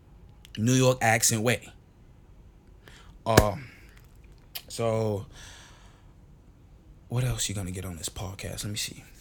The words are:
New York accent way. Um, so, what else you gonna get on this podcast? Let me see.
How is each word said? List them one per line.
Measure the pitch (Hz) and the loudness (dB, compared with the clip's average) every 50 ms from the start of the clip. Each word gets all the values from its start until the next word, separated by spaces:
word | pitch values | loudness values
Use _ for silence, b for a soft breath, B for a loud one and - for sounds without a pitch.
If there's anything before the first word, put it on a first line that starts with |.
| - - - - - - - - - - - - | -20 -20 -20 -20 -20 -20 -20 -20 -20 -12 -6 0
New | 107 123 131 | 2 4 4
York | 131 127 127 127 - | 6 6 4 4 4
accent | 117 113 110 117 - - 117 110 | 4 4 4 4 4 4 2 2
way. | 107 123 113 - - - - - - - - - - - - - - - - - - - - - - - - B B B B B B B B - - | 2 2 2 0 -2 -10 -20 -20 -20 -20 -20 -20 -20 -20 -20 -20 -20 -20 -20 -20 -20 -20 -20 -20 -20 -20 -20 B B B B B B B B -6 -2
Um, | 113 110 107 104 104 95 147 B B B B B B B B B - - - - - - - - - - - - - | 2 4 4 4 4 2 -4 B B B B B B B B B -20 -20 -20 -20 -20 -20 -20 -20 -18 -16 -16 -14 -10
so, | - - 117 113 110 110 110 107 104 98 - B B B B B B B B B B B B B B B B B B - - - - - - - - - - - - - - - - - - - | -4 -2 0 2 2 2 2 0 0 -2 -4 B B B B B B B B B B B B B B B B B B -20 -20 -20 -20 -20 -20 -20 -20 -20 -20 -20 -20 -20 -20 -20 -20 -20 -10 -4
what | 120 123 127 | -2 -2 0
else | 123 117 110 - - | 0 -2 -2 -4 -4
you | 101 | -4
gonna | 101 95 90 | -6 -6 -6
get | 92 95 92 | -6 -8 -8
on | 95 87 | -8 -10
this | 80 - - | -8 -10 -10
podcast? | - - 90 92 95 - - 90 92 - | -8 -8 -10 -10 -8 -10 -10 -10 -8 -8
Let | - | -6
me | 104 104 | -6 -6
see. | - - - - - - - - - | -6 -6 -8 -10 -14 -18 -20 -20 -20